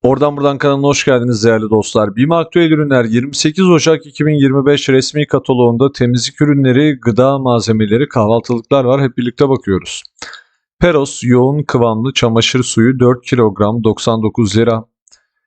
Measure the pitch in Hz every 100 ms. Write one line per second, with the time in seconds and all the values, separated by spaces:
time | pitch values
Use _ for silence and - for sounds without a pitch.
0 | 123 131 147 143 143 139 143 139 143 139
1 | - 127 120 113 113 110 107 107 101 113
2 | 104 101 139 170 160 175 170 151 147 131
3 | 113 113 135 143 156 156 190 165 156 156
4 | 151 - 147 151 139 139 135 143 - 131
5 | 131 151 147 139 - 127 120 117 135 139
6 | 123 123 113 - 147 143 131 123 151 135
7 | 117 110 131 139 131 120 107 110 107 113
8 | 147 127 107 113 - 120 - 139 123 139
9 | 139 120 120 - 143 131 - 92 - -
10 | - _ - - _ _ _ _ 175 156
11 | 139 - 120 123 131 147 147 127 117 110
12 | 123 135 123 113 113 127 123 - 113 131
13 | 123 123 - 123 110 98 104 117 110 104
14 | - 113 107 107 110 104 117 113 113 _
15 | _ _ _ _